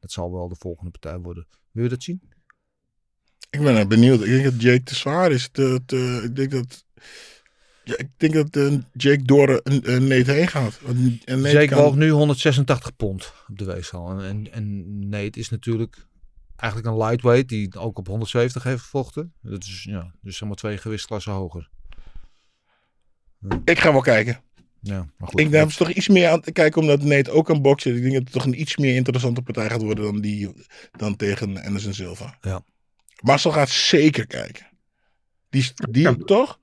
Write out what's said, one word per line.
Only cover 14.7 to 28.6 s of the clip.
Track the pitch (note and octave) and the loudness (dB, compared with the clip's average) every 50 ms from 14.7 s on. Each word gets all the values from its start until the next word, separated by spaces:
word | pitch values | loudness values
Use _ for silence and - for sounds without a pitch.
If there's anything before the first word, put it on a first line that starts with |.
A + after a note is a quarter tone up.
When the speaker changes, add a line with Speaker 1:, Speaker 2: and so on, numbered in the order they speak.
| G2+ G2 F2 F#2 G#2 G2+ G2+ G2+ | -8 -10 -10 -12 -12 -10 -8 -6
Speaker 1:
Nate | G#2 G#2 G2+ G#2+ G#2+ - | -6 -6 -6 -8 -8 -10
is | A#2 - | -8 -8
natuurlijk | A#2 A2 - A#2+ A#2 G#2+ A#2 A#2 _ - - _ _ _ - - _ - - _ - | -8 -8 -4 -4 -4 -4 -4 -6 _ -20 -20 _ _ _ -20 -20 _ -20 -20 _ -14
eigenlijk | - - A2+ G2+ A2+ A2 A#2 | -8 -6 -6 -6 -4 -4 -4
een | A2 A2 A2 | -2 -2 0
lightweight | A2 A#2+ B2 A#2+ B2 A#2+ B2+ C#3 B2+ | 0 -2 0 4 4 4 4 2 0
die | A#2+ G#2+ G#2 F#2 - F#2 | -4 -6 -6 -6 -8 -8
ook | F2+ A#2 G2+ - | -10 -10 -10 -10
op | F#2+ | -12
honderdzeventig | G2 G2 A2 A2+ - - B2 A#2+ B2+ B2 B2 | -8 -8 -8 -8 -4 -2 -2 -2 0 -2 -6
heeft | - B2+ C3 A#2+ | -6 -6 -6 -6
gevochten. | - - - C#3 B2+ - - D3 D#3+ E3+ _ _ | -8 -8 -6 -6 -6 -6 -10 -12 -12 -12 _ _
Dat | - A#2 G2+ G2 | -16 -14 -12 -12
is, | F#2 G2 F#2+ F#2 - G2 | -12 -14 -16 -16 -12 -10
ja, | G#2 F#2 E2+ F2 F2 _ | -10 -10 -12 -14 -18 _
dus, | - G2 F2+ | -18 -16 -14
zeg | - G#2+ G#2 | -12 -10 -10
maar, | G2+ | -10
twee | - - G#2+ G#2 F#2+ | -8 -8 -8 -8 -8
gewichtsklassen | - A2+ G#2+ G2+ - - A2+ G#2 F#2 G#2+ | -8 -8 -10 -10 -10 -10 -10 -10 -8 -6
hoger. | G2+ G2 F#2+ E2+ D#2 F2 - _ - - - - - - - - - - - - _ _ _ _ _ _ _ _ _ _ _ _ _ _ _ _ _ _ _ _ _ _ - G2 | -6 -6 -6 -8 -10 -14 -16 _ -20 -20 -20 -18 -18 -16 -18 -14 -14 -16 -16 -16 _ _ _ _ _ _ _ _ _ _ _ _ _ _ _ _ _ _ _ _ _ _ -8 -6
Ja. | F#2 - - | -6 -4 0
Speaker 2:
Ik | - E3+ - | 0 2 4
ga | - E3 | 4 4
wel | D3 C3+ | 4 4
kijken. | B2+ C3+ A#2+ A2 G#2+ A#2+ A#2+ - _ _ _ _ _ _ _ _ - | 4 4 2 2 2 0 -4 -8 _ _ _ _ _ _ _ _ -10
Speaker 1:
Ja, | G2+ G2+ F#2+ F2 D2 _ _ | -8 -6 -6 -8 -10 _ _
maar | G2 E2 | -14 -6
goed. | - - | 0 0
Speaker 2:
Ik | D3+ D3+ | 0 4
denk | D3 D#3 | 4 4
dat | D#3 D#3 | 4 4
ze | - - | 2 0
toch | F3 E3 | -2 0
iets | F3+ - - - | 0 -4 2 4
meer | G3+ F#3 F3+ E3+ | 4 6 6 4
aan | D#3 E3+ | 2 2
te | - - | -2 -4
kijken, | - - D#3+ D3+ D3 E3 | 0 2 2 2 4 2
omdat | D#3 D3+ D3 C#3+ | 2 2 2 2
Nate | C#3+ D3 C#3+ C#3+ C#3 - | 4 2 2 2 2 2
ook | - D3+ D#3+ | 2 2 2
kan | - E3 D3+ | 4 0 2
boksen. | C3+ C#3 C#3 C#3+ - C3+ A#2+ | 4 4 2 4 0 -2 -2
Ik | A#2+ | 0
denk | B2 C3 C3 | 0 0 0
dat | C3 | -2
het | B2+ B2+ | -4 -2
toch | - B2+ B2 | -6 -4 -2
een | C3+ B2 B2+ | -2 -4 -4